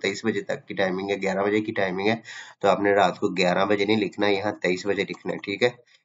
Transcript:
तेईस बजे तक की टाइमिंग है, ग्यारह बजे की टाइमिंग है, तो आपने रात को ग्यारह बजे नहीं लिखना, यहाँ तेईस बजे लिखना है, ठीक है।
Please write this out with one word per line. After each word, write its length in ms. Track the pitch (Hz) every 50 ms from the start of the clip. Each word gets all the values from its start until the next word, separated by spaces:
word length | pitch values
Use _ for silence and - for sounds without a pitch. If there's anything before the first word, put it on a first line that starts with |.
| -
तेईस 200 | 98 98 98 -
बजे 140 | 113 98 101 98
तक 220 | - - - -
की 100 | - 101
टाइमिंग 360 | 92 98 95 92 95 98 101
है, 60 | 101 95
ग्यारह 220 | 95 95 92 95 101
बजे 180 | 104 104 107
की 120 | 107 110 113
टाइमिंग 360 | - 101 92 90 95 98 107
है, 140 | 113 113 - - - - - - - _ -
तो 60 | 101
आपने 260 | 95 - 101 101 101
रात 240 | 101 98 87 87 -
को 100 | - 98 92
ग्यारह 300 | 90 92 87 90 95 98
बजे 220 | 98 104 101 101
नहीं 100 | 98 110
लिखना, 320 | 110 101 90 - - 101 104
यहाँ 300 | 101 98 98 104 101 - -
तेईस 240 | 90 90 90 92
बजे 180 | 101 98 95 98
लिखना 280 | 90 87 - - 92 90
है, 60 | 82
ठीक 220 | - - 101 95 120
है। 140 | 123 123 - _ _ _ _ _